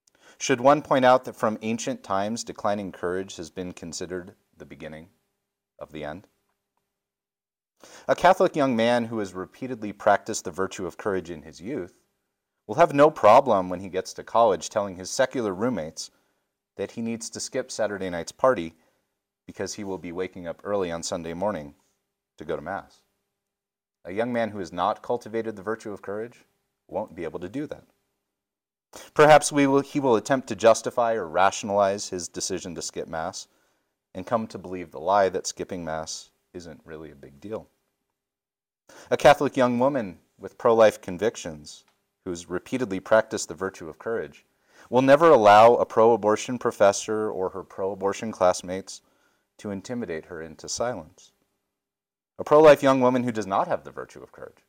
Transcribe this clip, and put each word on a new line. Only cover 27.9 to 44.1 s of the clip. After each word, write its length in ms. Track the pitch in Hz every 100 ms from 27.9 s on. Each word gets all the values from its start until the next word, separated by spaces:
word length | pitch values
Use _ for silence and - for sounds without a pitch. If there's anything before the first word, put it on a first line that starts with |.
| _ _ _ _ _ _ _ _ _ _ - - -
Perhaps 360 | 151 147 -
we 140 | 147 139
will, 140 | 139
he 200 | 139 147
will 180 | 135 107
attempt 320 | - 135 -
to 60 | 104
justify 580 | 110 113 127 - 117
or 140 | 113 82
rationalize 840 | 85 95 - 107 101 98 101 -
his 180 | 92 85
decision 480 | 90 - 90 92 80
to 60 |
skip 260 | - 85 -
Mass 400 | 80 85 - - _ _ _ _ _ _
and 140 | 92 90
come 180 | 117 107
to 100 | 104
believe 320 | 90 92 80
the 80 | 69
lie 300 | 85 101 95
that 180 | 92 -
skipping 360 | - 87 90
Mass 460 | 82 80 80 - - _ _
isn't 280 | 90 85 71 76
really 240 | 78 78
a 60 | 69
big 240 | 67 69
deal. 280 | 101 107 - _ _ _ _ _ _ _ _ _ _ _ _ - -
A 80 | -
Catholic 400 | 151 143 139 139
young 220 | 123 120
woman 400 | 131 139 98 82 _ _
with 200 | 95 -
pro-life 440 | 120 113 110 -
convictions 840 | - 87 107 - 87 76 76 - _ _ _ _ 95
who's 240 | 87 85
repeatedly 500 | 90 - 127 113 92
practiced 480 | - 110 - 104 -
the 80 | -
virtue 340 | 95 - 80
of 80 | -
courage 480 | 110